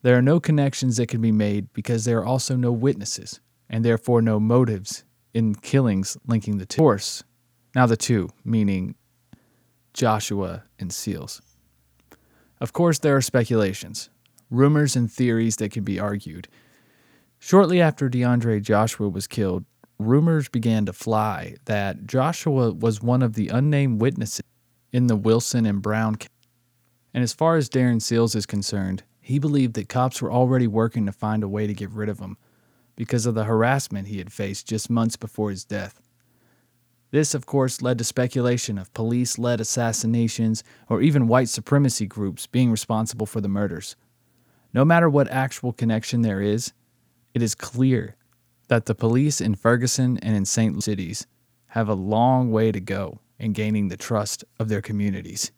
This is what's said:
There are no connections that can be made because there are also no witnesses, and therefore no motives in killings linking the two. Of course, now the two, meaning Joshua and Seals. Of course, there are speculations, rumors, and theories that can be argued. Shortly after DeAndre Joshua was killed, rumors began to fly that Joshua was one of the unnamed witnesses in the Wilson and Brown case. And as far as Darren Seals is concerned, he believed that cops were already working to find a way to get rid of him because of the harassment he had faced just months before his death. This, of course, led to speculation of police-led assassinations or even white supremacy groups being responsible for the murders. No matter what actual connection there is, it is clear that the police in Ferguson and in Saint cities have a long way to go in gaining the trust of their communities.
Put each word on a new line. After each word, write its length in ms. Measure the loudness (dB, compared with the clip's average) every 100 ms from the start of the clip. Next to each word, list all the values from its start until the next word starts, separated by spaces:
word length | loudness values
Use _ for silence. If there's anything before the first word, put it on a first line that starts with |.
There 140 | 6 6
are 40 |
no 180 | 6 4
connections 560 | 2 2 2 0 -2 0
that 140 | -2
can 100 | 0
be 140 | 2
made 400 | 2 2 -2 -4
because 320 | -8 -4 -2 0
there 140 | 0
are 60 | 0
also 300 | -2 0 0
no 160 | 0
witnesses, 720 | 0 0 -2 -6 -10 -12 -18 _ _ _
and 140 | 0
therefore 380 | 2 2 4 4
no 180 | 4 2
motives 640 | 4 4 4 0 -8 -14 _ _ _
in 220 | -2 0 -2
killings 640 | 0 2 2 0 -2 -8 -2
linking 320 | -2 0 -6
the 80 | -4
two. 140 | 2
Of 60 | 4
course, 380 | 2 -2 -10 -14 _ _ _ _ 2
now 100 | 4
the 120 | 2
two, 320 | 2 0 0 -8 -2
meaning 500 | 0 2 0 -4 -10 _ _ _ -20 _ _ _ _ _
Joshua 680 | -2 0 0 -2 -4 -4 -8 -16 _
and 140 | -10
Seals. 480 | -8 -8 -8 -10 -16 _ _ _ _ _ _ _ _ _ _ _ _
Of 140 | -8
course, 240 | 0 2 2
there 180 | 2 2
are 60 |
speculations, 880 | 2 0 2 2 0 -2 -10 -14 -14 _ _ _ _
rumors, 460 | 4 4 4 2 0
and 160 | -2
theories 460 | 0 0 2 0 -2
that 140 | -4
can 120 | -4
be 160 | -4 -4
argued. 480 | -4 -6 -8 -14 -16 _ _ _ _ _ _ _ _ _
Shortly 420 | 4 6 6 6
after 300 | 4 2 -2
DeAndre 540 | 2 2 2 2 0
Joshua 460 | 2 2 2 0 -4
was 180 | -4 -6
killed, 380 | -2 -2 -2 -8 _ _ _
rumors 500 | 2 4 4 0 0
began 360 | -2 0 2 0
to 60 |
fly 640 | -4 -2 0 0 -4 -10 -14 -4
that 420 | -2 -2 -6 -4
Joshua 640 | 0 0 0 -2 0 0
was 300 | 0 -2 0
one 200 | 0 2
of 120 | 2
the 160 | 0 -2
unnamed 520 | 0 2 2 0 2
witnesses 400 | 0 0 -6 -8 -14 _ _ _ _
in 140 | 0 2
the 100 | 2
Wilson 520 | 4 2 2 0 0
and 160 | 0
Brown 320 | -2 -2 -2 -4
case. 140 | -10 _ _ _ _ _ _ _ _
And 100 | -4
as 100 | -4
far 240 | 0 2 2
as 120 | 2
Darren 320 | 2 2 2
Seals 320 | 0 2 2
is 140 | 0 -4
concerned, 560 | -4 -4 -4 -4 -6 _ _
he 160 | -4 -2
believed 380 | 0 2 0 -2
that 140 | -6
cops 300 | -2 -2 -2
were 120 | -2
already 340 | 2 2 2 2
working 400 | 2 0 0 -4
to 60 |
find 320 | -4 -4 -2
a 60 | -2
way 180 | -4 -4
to 60 | -4
get 160 | -8
rid 180 | -8 -8
of 80 | -8
him 200 | -12 -16 _ _ _ _ _ -12
because 320 | -2 -2 0
of 80 | -2
the 80 |
harassment 640 | 0 2 2 0 -2 -8 -6
he 100 | -8
had 160 | -10
faced 340 | -8 -8 -8 -6
just 220 | -6 -2
months 260 | 0 0 -4
before 360 | -12 -6 -6
his 120 | -6
death. 380 | -8 -8 -10 _ _ _ _ _ _ _ _ _ _ _ _
This, 220 | 0 0
of 120 | -2 -2
course, 360 | 0 0 0
led 160 | -2 -2
to 40 |
speculation 760 | -2 -2 -2 0 0 0 -2 -8
of 160 | -8
police-led 680 | -6 -2 0 -2 -2 -2 -2
assassinations 1000 | -2 -2 -2 0 0 0 0 0 -2 -2 -6 _ _
or 120 | 2
even 260 | 2 4 4
white 200 | 2 2
supremacy 580 | -6 0 2 2 0 -6
groups 420 | -6 -6 -8 -4
being 220 | 2 2
responsible 560 | 2 -2 -2 -2 -4 -6
for 140 | -4
the 80 | -2
murders. 480 | -2 -2 -4 -12 -18 _ _ _ _ _ _ _
No 100 | 2
matter 260 | 4 4 4
what 200 | 2 0
actual 420 | -2 -4 -4 -8
connection 500 | -4 -2 -2 -2 -2
there 200 | 0 0
is, 320 | 0 -2 -4 _ _ _ _ _ _
it 80 | -2
is 140 | -2 -4
clear 600 | -8 0 2 2 -2 -14 _ _ _ _ _
that 200 | 0 0
the 80 | -2
police 440 | 0 2 0 0
in 160 | -2 0
Ferguson 600 | 2 2 0 0 0 0
and 160 | 0 0
in 80 |
Saint 400 | 0 0 0 0
cities 440 | -4 -4 -6 -8 -12 _ _ _ _
have 200 | -4 -2
a 60 |
long 580 | -2 0 2 4 4 2
way 200 | 2 2
to 80 | 0
go 380 | -4 -6 -6 -12 _ _
in 140 | -6
gaining 340 | -2 0 0 -2
the 100 | -6
trust 460 | -4 -4 -2 -8 -14 _
of 80 | -4
their 140 | -4
communities. 720 | -4 -4 -2 -4 -8 -10 -10